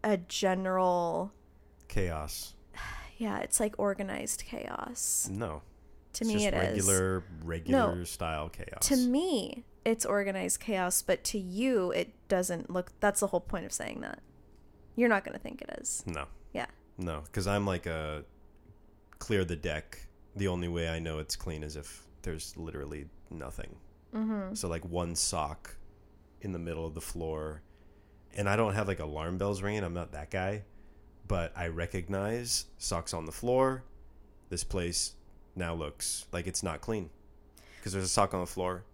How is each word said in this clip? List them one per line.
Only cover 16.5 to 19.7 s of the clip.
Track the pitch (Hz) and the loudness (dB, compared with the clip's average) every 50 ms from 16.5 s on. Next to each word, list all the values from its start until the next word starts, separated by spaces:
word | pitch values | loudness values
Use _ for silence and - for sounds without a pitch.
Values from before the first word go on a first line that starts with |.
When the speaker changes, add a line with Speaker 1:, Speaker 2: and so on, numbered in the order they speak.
Speaker 1:
Yeah. | - 87 - - - - - - - | -6 -6 -6 -6 -8 -20 -20 -18 -10
Speaker 2:
No, | - 92 85 80 73 76 - | -6 -4 -4 -4 -4 -6 -4
'cause | - 107 90 | -2 0 2
I'm, | 98 101 101 101 | 4 4 4 4
like, | 98 92 87 - | 2 0 0 0
a | 87 80 80 78 76 76 76 76 - - - - - - - - - - - - - - - - - - - | -2 -2 -2 -2 -4 -4 -6 -8 -10 -18 -20 -20 -20 -20 -20 -20 -20 -20 -20 -20 -20 -20 -20 -20 -20 -16 -16
clear | - - 113 98 92 | 0 4 4 4 4
the | 82 87 | 4 0
deck. | 76 - 87 | -2 0 -2